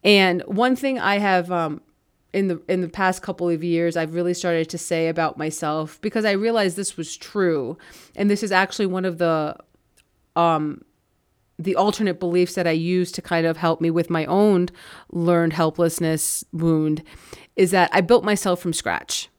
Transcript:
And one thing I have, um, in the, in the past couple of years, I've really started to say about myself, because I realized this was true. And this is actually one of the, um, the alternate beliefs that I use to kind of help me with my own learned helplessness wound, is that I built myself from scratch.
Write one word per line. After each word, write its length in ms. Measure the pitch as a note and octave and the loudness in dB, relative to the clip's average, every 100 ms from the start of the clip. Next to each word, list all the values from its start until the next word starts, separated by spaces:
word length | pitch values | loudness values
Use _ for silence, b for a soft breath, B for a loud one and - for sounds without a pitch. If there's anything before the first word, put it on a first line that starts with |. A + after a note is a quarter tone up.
And 400 | - G3+ F#3+ F3+ | 6 6 4 2
one 320 | - G3 B3 B3+ | -2 0 2 2
thing 240 | C4+ C4 | -2 -2
I 180 | - G3+ | 0 0
have, 340 | G3+ F#3 F3 | 2 2 0
um, 300 | F3 D#3+ D3+ _ _ _ _ _ | -4 -4 -6 _ _ _ _ _
in 180 | G3 G3 | -2 -2
the, 120 | E3+ - | -4 -2
in 140 | F#3 | -2
the 80 | F3+ | -2
past 340 | G3 F#3+ F#3 | -2 -2 -2
couple 260 | - F3+ F3 | -8 -4 -2
of 140 | E3 | -2
years, 340 | E3+ E3 E3+ E3 | 0 0 0 -2
I've 160 | D#3+ | -4
really 220 | E3 F3 F3 | -2 -2 -2
started 340 | F3+ E3 D#3+ | -2 -2 -2
to 80 | E3+ | -6
say 300 | - E3 E3 | -4 -2 0
about 320 | E3 D#3+ - | 0 -4 -2
myself, 600 | - D#3 D#3 D#3 D#3 - | -8 -4 -4 -4 -6 -8
because 220 | G#3 A#3 | -4 -2
I 80 | G#3+ | 0
realized 460 | G3 A3 A#3 G3 F3 | 0 0 0 0 -2
this 200 | F#3+ - | -8 -8
was 200 | D#3 - | -12 -12
true. 640 | - G#3 F#3 D#3+ A#2+ - B B B - | -8 -2 0 0 -4 -10 B B B -2
And 140 | G3+ | 0
this 140 | G3+ | 0
is 80 | G#3 | 2
actually 340 | F#3 F#3+ - G3 | 2 2 0 -2
one 200 | F#3 F#3 | -2 -4
of 120 | E3+ | 0
the, 380 | E3+ D#3+ D3+ - _ _ _ _ _ _ _ - | 0 0 -2 -8 _ _ _ _ _ _ _ 2
um, 480 | E3+ D#3+ D3+ - - _ _ _ _ _ _ - | 2 2 -2 -8 -18 _ _ _ _ _ _ -8
the 180 | F3 F#3 | -2 2
alternate 440 | G3+ G3+ G#3 F3 | 0 2 -2 -2
beliefs 340 | F3+ F3+ F3+ | 0 0 0
that 140 | - F3 | 0 0
I 40 | |
use 400 | E3 E3+ F3+ F3+ | 0 0 0 -2
to 80 | - | -6
kind 260 | - E3+ E3 | -2 0 0
of 100 | D#3+ | 0
help 240 | E3 E3 | 0 0
me 80 | E3+ | 0
with 200 | E3 D#3+ | 0 0
my 160 | E3 D#3 | -2 0
own 440 | F#3 G#3 F#3+ F3+ B B B B | 4 4 4 0 B B B B
learned 420 | E3+ E3+ F3 E3 | -2 2 4 2
helplessness 920 | D#3 D#3+ D#3 E3 E3 E3 D#3 - - - | 2 0 2 0 2 -2 0 -2 -6 -8
wound, 500 | E3 E3 D#3+ D#3 D#3 B B B B B - | -2 2 2 2 -2 B B B B B 0
is 140 | F#3 | 2
that 180 | F#3 F3 | 4 4
I 80 | F#3+ | 2
built 240 | E3+ A#3+ | 4 4
myself 380 | G3 G3+ G3 F3+ | 4 0 0 -2
from 100 | F3 | -2
scratch. 560 | D#3 - E2+ - - - | -4 -4 -6 -6 -8 -8